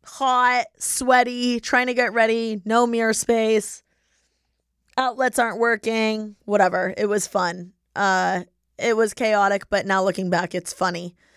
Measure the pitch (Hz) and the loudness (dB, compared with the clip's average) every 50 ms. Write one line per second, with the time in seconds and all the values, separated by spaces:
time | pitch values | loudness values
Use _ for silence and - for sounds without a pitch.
0 | _ - - - 269 262 254 247 247 247 247 247 - - _ _ - - - - | _ -20 -8 -4 0 0 2 2 2 2 2 0 -2 -4 _ _ -8 -6 -6 -2
1 | 262 247 254 254 247 247 247 247 247 247 240 233 - - - 247 254 254 240 240 | 2 4 4 4 4 2 0 -2 -2 0 0 -2 -2 0 0 0 0 0 0 0
2 | 247 226 220 233 226 226 226 233 226 226 220 208 175 214 220 240 240 240 233 226 | 0 0 2 2 2 2 2 0 -2 -4 -4 -6 -4 0 2 2 4 2 2 0
3 | 226 226 220 - - - 233 226 220 220 220 214 - - - - _ _ _ _ | 0 0 0 0 0 0 0 2 2 2 2 2 0 -2 -8 -18 _ _ _ _
4 | _ _ _ _ _ _ _ _ _ _ _ _ _ _ _ _ _ _ _ - | _ _ _ _ _ _ _ _ _ _ _ _ _ _ _ _ _ _ _ -4
5 | 262 254 233 247 262 254 - - 240 226 185 214 233 233 233 208 - 226 226 220 | -2 -2 -2 0 -2 0 0 0 -2 -2 0 0 0 0 0 0 -2 -2 -2 0
6 | 220 220 220 214 214 214 208 - _ - 208 208 190 185 175 185 185 185 190 - | 0 0 -2 -4 -6 -10 -14 -16 _ 0 2 4 4 4 2 0 -2 -4 -2 -4
7 | 214 202 208 208 - - - 202 180 175 170 - 175 180 - _ _ _ _ - | -2 -2 -2 -2 -4 -4 -2 -2 -2 -2 -4 -8 -12 -16 -18 _ _ _ _ -2
8 | 202 196 190 185 185 180 190 180 180 - _ _ _ _ _ - - 233 226 220 | 0 2 2 2 0 0 -2 -4 -6 -10 _ _ _ _ _ -4 -2 0 2 2
9 | 226 214 - - 254 220 214 202 202 196 202 196 - - - 190 - 196 190 190 | 2 0 0 -2 -2 0 2 2 2 2 2 0 -2 -2 -4 -2 0 0 0 0
10 | 190 196 180 - 190 180 180 170 185 175 - 180 180 - - - 185 185 175 170 | 2 0 0 -2 -2 -2 -2 -2 -2 -4 -6 -8 -8 -10 -6 -4 -4 -4 -4 -6
11 | 175 175 - _ _ _ _ | -10 -14 -16 _ _ _ _